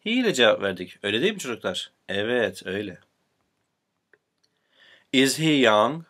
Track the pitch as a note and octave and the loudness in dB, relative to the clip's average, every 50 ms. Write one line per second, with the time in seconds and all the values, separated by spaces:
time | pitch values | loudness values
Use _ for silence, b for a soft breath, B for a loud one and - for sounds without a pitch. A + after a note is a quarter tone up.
0 | - G#3+ A3+ B3+ B3+ A3 D#3 B2+ A#2+ A2 G2+ - G2+ G2 F#2 F2+ F2+ D#2+ - _ | -8 -4 -2 -2 0 0 2 4 4 4 4 2 0 -4 -6 -6 -10 -14 -14 _
1 | - G2+ G#2 A2+ D3 G#3 A3 F#3 - C3 A2+ G#2 - G2+ F2+ - - - _ _ | -6 -4 -2 -2 -2 -2 -4 -4 -8 -10 -8 -8 -6 -6 -6 -6 -10 -12 _ _
2 | _ - F#2+ G2+ G#2 A2+ B2 B2 A2+ F#2+ F#2+ - - G2 F2+ G2+ G#2+ F#2+ E2 - | _ -8 -6 -6 -4 -2 -2 0 -2 -2 -4 -6 -10 -8 -8 -8 -8 -8 -12 -16
3 | _ _ _ _ _ _ _ _ _ _ _ _ _ _ _ _ _ _ _ _ | _ _ _ _ _ _ _ _ _ _ _ _ _ _ _ _ _ _ _ _
4 | _ _ _ _ _ _ _ _ _ _ b b b b b b b b b b | _ _ _ _ _ _ _ _ _ _ b b b b b b b b b b
5 | b b - C3 C3 C#3 C#3 D3 D#3 D#3+ D3+ C#3 B2+ A2+ G#2+ G#2 G#2+ A#2+ D3 E3 | b b 2 2 4 2 2 0 0 2 2 4 6 6 6 6 4 2 0 -4
6 | E3 _ | -12 _